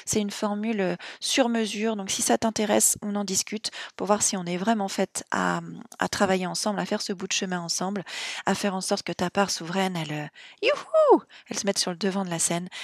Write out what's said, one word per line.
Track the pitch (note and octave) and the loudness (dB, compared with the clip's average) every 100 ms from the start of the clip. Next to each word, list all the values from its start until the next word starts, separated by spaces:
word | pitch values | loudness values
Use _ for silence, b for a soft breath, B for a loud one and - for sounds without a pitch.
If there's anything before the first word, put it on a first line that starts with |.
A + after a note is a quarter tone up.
| - | -2
C'est | G#3+ | 0
une | G#3 | 0
formule, | - G#3+ G#3 A3 G#3+ | -2 -2 -2 -2 0
euh, | F#3 F3+ B B | 0 -2 B B
sur | - - A#3+ | 0 2 4
mesure. | A#3 G#3+ G#3 A3 G#3+ | 2 0 0 -2 -2
Donc | G3 | -4
si | - | -2
ça | - A#3 | 2 2
t'intéresse, | A3+ A3 G#3 G#3+ - - | 2 0 2 4 4 2
on | G#3 G3+ | -2 -2
en | |
discute | G3 F#3+ - G#3+ - B B - | -2 -2 -2 -4 -6 B B -4
pour | F#3 | 2
voir | G#3 | 4
si | - G3 | 2 0
on | F3 | -2
est | F3 | 0
vraiment | G3 A3+ G3 | 2 2 0
fait | - F#3+ - - | 0 -2 -2 -8
à, | - F3+ F3 E3+ E3 - - | -2 0 0 -4 -12 -14 -4
à | F3+ | -2
travailler | - G3 F#3+ F3+ | 2 2 2 0
ensemble, | F3 G#3+ F#3+ | -2 -2 -2
à | F3+ | -2
faire | G#3+ | -2
ce | - | -4
bout | F#3 F#3+ | -6 -4
de | |
chemin | - F#3+ F3+ | -4 -2 -4
ensemble, | E3+ - F#3 G3+ F3 B B B - | -4 -4 -2 -4 -6 B B B -2
à | |
faire | G3 G3+ F#3+ | 0 0 -2
en | |
sorte | - G3+ | -2 -2
que | - | -2
ta | E3+ F3 | -2 0
part | - G3 | 2 0
souveraine, | - E3 F#3+ F#3+ F3+ | 0 -4 0 0 -2
elle, | D3+ | -4
euh, | D3+ D3+ B B - | -4 -6 B B -2
youhou, | A4+ D5 - D#4+ D4+ A3 - B - | 0 0 2 4 8 6 4 B -10
elle | G3+ | -4
se | G3+ | -2
mette | G3+ | 0
sur | - | -2
le | E3+ | -2
devant | G3 F#3+ F#3 | -2 0 -2
de | |
la | E3 | 0
scène | - E3+ F3+ B | 0 0 -4 B